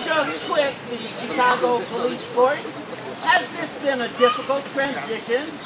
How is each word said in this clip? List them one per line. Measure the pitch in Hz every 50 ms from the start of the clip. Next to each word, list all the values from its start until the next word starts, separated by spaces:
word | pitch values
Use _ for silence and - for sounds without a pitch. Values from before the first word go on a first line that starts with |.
You | -
just | 330 320 311 285 - 330 311 - -
quit | 339 302 285 277 247 - - 240
the | 240
Chicago | 233 226 220 - - 233 240 240 - 247 247 254 247 247 247 240 240 240 - 226
Police | 233 240 247 247 233 - - 240
Force. | 240 247 269 294 311 - - - - - - - - - - - -
Has | - 320 339 370 294 240 -
this | 349 339 302 - - -
been | 285 277 254
a | 233 220 -
difficult | - 247 247 240 247 269 269 269 277 269 - -
transition? | 277 269 285 262 240 - 202 226 214 - 220 233 254 294 330 302 254 -